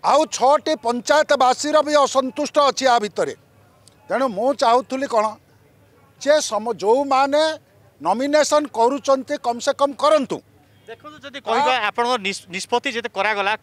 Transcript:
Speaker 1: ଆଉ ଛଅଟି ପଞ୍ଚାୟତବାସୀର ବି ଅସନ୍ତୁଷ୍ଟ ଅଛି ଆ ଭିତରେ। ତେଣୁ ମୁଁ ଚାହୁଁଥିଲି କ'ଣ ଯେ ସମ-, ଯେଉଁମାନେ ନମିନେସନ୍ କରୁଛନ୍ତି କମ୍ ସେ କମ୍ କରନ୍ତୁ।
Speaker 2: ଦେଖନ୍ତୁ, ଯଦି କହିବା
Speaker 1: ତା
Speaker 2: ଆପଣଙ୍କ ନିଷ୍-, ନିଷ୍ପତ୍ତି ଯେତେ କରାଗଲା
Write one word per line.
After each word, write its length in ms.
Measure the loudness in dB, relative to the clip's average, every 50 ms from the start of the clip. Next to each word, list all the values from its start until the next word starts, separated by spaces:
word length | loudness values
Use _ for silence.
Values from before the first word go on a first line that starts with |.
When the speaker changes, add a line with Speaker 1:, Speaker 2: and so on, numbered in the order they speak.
| 2
Speaker 1:
ଆଉ 180 | 2 2 2 2 0 -2 -2
ଛଅଟି 360 | 2 2 2 2 2 -2 -4 -2 -2
ପଞ୍ଚାୟତବାସୀର 880 | -4 -4 -4 -2 0 2 2 2 2 2 2 4 2 2 0 -2 0 2 2
ବି 120 | 2 4 2 2 2
ଅସନ୍ତୁଷ୍ଟ 500 | 2 0 -2 -4 -4 -4 -6 -6 -2 0 2 2 2
ଅଛି 160 | 2 2 2 2 2
ଆ 20 | 2 0
ଭିତରେ। 300 | -2 -4 -4 -4 -4 -4 -12 _ _ _ _ _ _ _ _ _ -20 _ _ _ _
ତେଣୁ 180 | -4 -2 -2 -2 -2 -2
ମୁଁ 120 | -2 -2 -2
ଚାହୁଁଥିଲି 540 | 0 2 2 2 2 0 _ -6 -6 -6 -2
କ'ଣ 160 | 0 0 0 0 -4 -8 _ _ _ _ _ _ _ _ _ _ _ _ _ _ _ _
ଯେ 140 | 0 2 2 2 2 -2
ସମ-, 260 | -6 -6 -4 -6 -6 -4
ଯେଉଁମାନେ 680 | 0 2 2 2 2 0 2 2 2 2 2 0 0 0 -2 -6 _ _ _ _ _ _ _ _
ନମିନେସନ୍ 680 | -4 -2 -2 -2 -2 0 2 2 2 4 2 0 0 -2
କରୁଛନ୍ତି 680 | _ 0 0 0 0 -2 0 0 0 0 0 -6 -8 -6
କମ୍ 180 | _ -6 -6 -4 -4
ସେ 60 | -4 -2
କମ୍ 200 | 0 -2 -2 -2 0
କରନ୍ତୁ। 400 | 2 2 2 2 0 -2 -6 -10 -10 _ _ _ _ _ _ _ _ -20
Speaker 2:
ଦେଖନ୍ତୁ, 300 | -20 -18 _ -20 -20 -18 -20
ଯଦି 140 | -16 -16 -14
କହିବା 320 | _ -2 0 0 2 2 0
Speaker 1:
ତା 160 | 0 0 -2
Speaker 2:
ଆପଣଙ୍କ 260 | -2 -2 -2 0 0 -2
ନିଷ୍-, 240 | -2 -6 -8 -8 -12 -12 -12
ନିଷ୍ପତ୍ତି 340 | -12 -8 -2 -4 -2 -2 -2 -6
ଯେତେ 140 | -6 -8 -8
କରାଗଲା 440 | _ -4 -2 -2 -2 -2 -2 -2 -2 -4